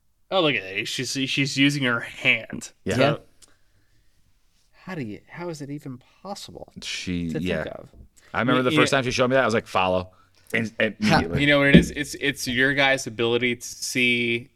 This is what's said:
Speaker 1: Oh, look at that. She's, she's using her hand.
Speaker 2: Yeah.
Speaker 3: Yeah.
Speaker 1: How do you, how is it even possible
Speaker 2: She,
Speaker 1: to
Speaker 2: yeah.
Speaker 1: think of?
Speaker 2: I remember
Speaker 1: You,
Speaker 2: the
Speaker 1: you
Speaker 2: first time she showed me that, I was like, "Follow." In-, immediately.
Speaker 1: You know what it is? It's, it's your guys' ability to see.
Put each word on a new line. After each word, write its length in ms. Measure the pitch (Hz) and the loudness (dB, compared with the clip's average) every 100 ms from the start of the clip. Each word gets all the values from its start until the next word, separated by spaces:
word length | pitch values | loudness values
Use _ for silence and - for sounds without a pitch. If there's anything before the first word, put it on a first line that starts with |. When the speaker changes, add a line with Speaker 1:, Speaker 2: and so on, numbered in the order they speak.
| _ _ - | _ _ -4
Speaker 1:
Oh, 100 | 190 | 2
look 140 | 156 117 | 2 2
at 80 | |
that. 240 | 95 98 113 | -2 -6 -4
She's, 240 | - 120 | -4 -4
she's 440 | 135 131 - 139 139 | -4 -2 0 0 4
using 260 | 143 143 | 2 4
her 160 | 131 117 | 0 0
hand. 720 | - - 131 117 107 - - _ 98 | -4 -4 0 0 -2 -12 -14 _ -4
Speaker 2:
Yeah. 120 | 104 | 2
Speaker 3:
Yeah. 160 | - - - _ - _ _ _ _ _ _ _ _ _ _ _ _ | 2 2 -8 _ -20 _ _ _ _ _ _ _ _ _ _ _ _
Speaker 1:
How 220 | _ - 175 | _ -12 -10
do 60 | |
you, 160 | 113 101 - | -8 -10 -14
how 220 | - 175 | -12 -10
is 120 | 156 | -10
it 80 | 139 | -10
even 280 | 147 147 123 _ _ | -10 -10 -14 _ _
possible 500 | 190 202 - - - - | -14 -12 -14 -16 -18 -14
Speaker 2:
She, 480 | - - - 87 85 | -10 -8 -4 -4 -4
Speaker 1:
to 120 | 80 | -4
Speaker 2:
yeah. 220 | 87 82 | -2 -2
Speaker 1:
think 120 | - - | -4 -10
of? 140 | - - - _ _ | -16 -20 -20 _ _
Speaker 2:
I 60 | - | -2
remember 200 | 120 127 | 0 2
Speaker 1:
You, 40 | |
Speaker 2:
the 80 | 127 | 2
Speaker 1:
you 60 | 151 | 2
Speaker 2:
first 140 | 143 | 2
time 120 | 139 | 2
she 80 | 123 | 0
showed 180 | 113 127 | 0 2
me 40 | 135 | 4
that, 60 | |
I 40 | 120 | 2
was 80 | 110 | 0
like, 100 | - | 0
"Follow." 440 | 98 92 92 92 - _ _ - | 0 2 0 -2 -10 _ _ -6
In-, 180 | 113 113 - | -4 -4 -2
immediately. 600 | 110 - 107 160 - 156 | -2 0 2 2 2 0
Speaker 1:
You 60 | 143 | 4
know 100 | 143 | 4
what 100 | 139 | 8
it 60 | 139 | 8
is? 140 | - | 6
It's, 240 | 143 143 - | 0 -8 -4
it's 260 | 139 - - | -4 -4 -2
your 260 | 123 135 139 | 2 2 4
guys' 320 | 139 135 131 | 2 0 -2
ability 480 | 107 117 120 123 120 | -2 0 2 0 -2
to 120 | - | -8
see. 840 | - - 127 123 120 120 117 120 | -10 -6 0 0 2 0 -4 -6